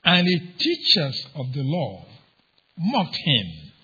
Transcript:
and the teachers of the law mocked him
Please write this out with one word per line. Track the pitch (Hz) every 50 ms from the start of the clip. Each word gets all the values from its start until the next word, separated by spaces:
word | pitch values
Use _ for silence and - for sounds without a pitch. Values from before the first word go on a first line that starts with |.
| _
and | 175 175 180 180 180
the | 180 165 - - - -
teachers | - - 349 - - - - 202 151 135 131 - - - -
of | 151 127 127 127
the | 143 135
law | 135 156 180 147 110 95 90 - - - - _ _ _ _ _ _ _ _ _ _ _ -
mocked | 165 196 269 247 185 - - -
him | - 170 143 113 98 87 82 78 76 - - _